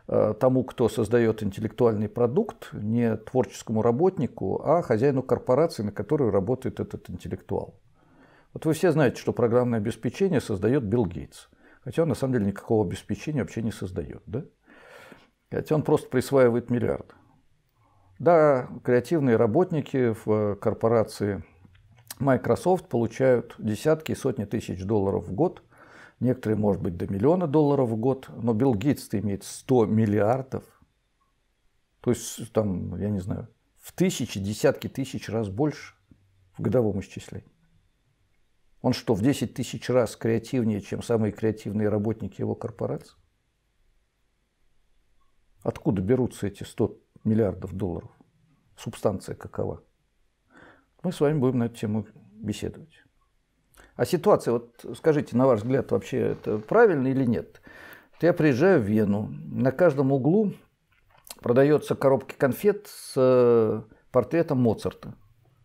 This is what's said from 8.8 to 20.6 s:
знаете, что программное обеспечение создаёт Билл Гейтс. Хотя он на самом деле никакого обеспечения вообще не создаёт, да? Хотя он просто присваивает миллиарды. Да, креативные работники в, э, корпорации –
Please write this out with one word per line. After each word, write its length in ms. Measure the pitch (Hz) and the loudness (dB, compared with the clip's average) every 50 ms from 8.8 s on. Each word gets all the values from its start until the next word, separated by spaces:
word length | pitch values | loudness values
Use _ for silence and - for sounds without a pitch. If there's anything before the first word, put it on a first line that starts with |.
| - 180 | 2 2
знаете, 300 | 147 156 147 113 - - | 4 4 4 2 2 -2
что 120 | - - | -4 -4
программное 480 | 101 - 117 113 113 123 123 123 117 113 | 0 0 2 2 4 2 2 2 0 -2
обеспечение 600 | 104 113 107 - - 123 - - 196 190 175 123 | -2 -4 -4 -4 -6 -6 -2 -2 0 0 0 0
создаёт 420 | - - 107 95 - 110 131 147 | 0 -2 -2 -2 0 0 0 0
Билл 240 | 120 95 110 123 113 | 0 0 0 0 0
Гейтс. 420 | 82 80 69 65 - - - - _ _ _ _ _ _ _ | -2 -4 -8 -12 -14 -18 -20 -20 _ _ _ _ _ _ _
Хотя 200 | _ 127 - 160 | _ -4 -2 0
он 60 | 165 156 | 0 0
на 60 | 110 | 0
самом 200 | - 135 131 127 | -2 -2 0 0
деле 120 | 117 101 | 0 0
никакого 400 | 101 98 - - - 117 107 107 | 0 -2 -4 -2 0 0 2 2
обеспечения 540 | 85 - - - - 104 - - 156 151 135 | 0 -4 -8 -8 -8 -8 -8 -6 -6 -4 -4
вообще 220 | 95 - - 113 | -4 -4 -6 -6
не 100 | 113 110 | -6 -6
создаёт, 500 | - - 104 95 95 92 76 65 - - - | -6 -8 -10 -8 -8 -8 -10 -10 -12 -16 -12
да? 180 | - 92 131 190 - _ _ _ _ - - - - - - - - - - _ _ _ _ _ _ | -10 -8 -8 -8 -10 _ _ _ _ -20 -20 -20 -20 -20 -20 -20 -20 -20 -20 _ _ _ _ _ _
Хотя 240 | - - - - 156 | -8 -6 -2 -2 -2
он 80 | 147 | 0
просто 260 | 120 - 151 139 - - | 2 2 0 0 0 -2
присваивает 640 | - 127 120 - 139 135 127 120 117 120 117 - | -2 -2 0 2 4 4 4 4 4 0 -2 -2
миллиарды. 440 | 120 120 113 - 67 65 - - - _ _ _ _ _ _ _ _ _ _ _ _ _ _ _ _ _ _ _ _ - | -2 -2 0 -2 -2 -4 -8 -14 -20 _ _ _ _ _ _ _ _ _ _ _ _ _ _ _ _ _ _ _ _ 0
Да, 500 | 123 165 175 160 151 147 139 123 135 - - - - | 2 4 6 6 6 6 4 2 0 -4 -10 -6 0
креативные 520 | 127 123 123 120 - 170 160 139 127 113 | 2 2 2 2 2 0 2 4 4 4
работники 800 | 110 117 110 101 160 185 180 170 147 123 - - 131 127 117 107 - - | 4 4 4 4 2 2 2 0 -2 -2 -2 -2 0 0 0 0 -2 -2
в, 60 | 113 | 0
э, 260 | 107 107 107 104 98 | 0 2 0 -2 -4
корпорации – 880 | 101 | -2